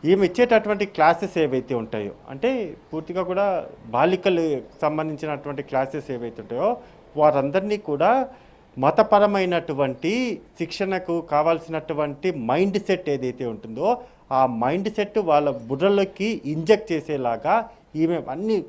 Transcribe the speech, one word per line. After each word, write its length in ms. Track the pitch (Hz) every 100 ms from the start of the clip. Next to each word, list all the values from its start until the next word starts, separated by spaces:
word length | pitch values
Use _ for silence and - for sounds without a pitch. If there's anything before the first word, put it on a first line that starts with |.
ఈమె 220 | 151 196 180
ఇచ్చేటటువంటి 560 | - 240 220 214 202 202 -
క్లాసెస్ 400 | 156 170 202 170
ఏవైతే 300 | 147 127 127 120
ఉంటాయో, 320 | 110 110 101 - -
అంటే 180 | 135 233 262 185 - -
పూర్తిగా 340 | 160 160 180 180
కూడా 160 | 185 202 175 - - 113 120
బాలికలు 480 | 160 185 196 170 160 139 - -
సంబంధించినటువంటి 800 | 151 156 156 143 151 143 147 139 -
క్లాసెస్ 400 | 131 135 151 139 123
ఏవైతే 260 | 117 110 98
ఉంటాయో 260 | 120 190 240 - - - 147
వారందరినీ 580 | 151 143 139 180 202 208 180
కూడా 220 | 143 175 262 269 - - - _ -
మతపరమైనటువంటి 1400 | 135 - 214 202 208 202 185 175 - 139 135 135 160 233 247 - - -
శిక్షణకు 560 | 165 - 190 185 185 170 160
కావాల్సినటువంటి 1000 | 147 156 165 160 160 151 147 147 139 185 156 113
మైండ్ 280 | 143 196 196 208
సెట్ 200 | 180 165 139
ఏదైతే 320 | 123 123 123
ఉంటుందో 340 | 107 113 113 185 240 - - _ 131
ఆ 40 | 131 117
మైండ్ 280 | 120 175 196 208
సెట్ 240 | 208 214 175
వాళ్ళ 180 | 147 147 127 117
బుర్రలోకి 600 | 135 190 202 196 - 208 208 139 156
ఇంజెక్ట్ 360 | 160 208 214 160
చేసేలాగా 600 | 151 143 123 113 143 220 220 - _ 151
ఈమె 240 | 160 170 - 143
అన్ని 240 | 214 208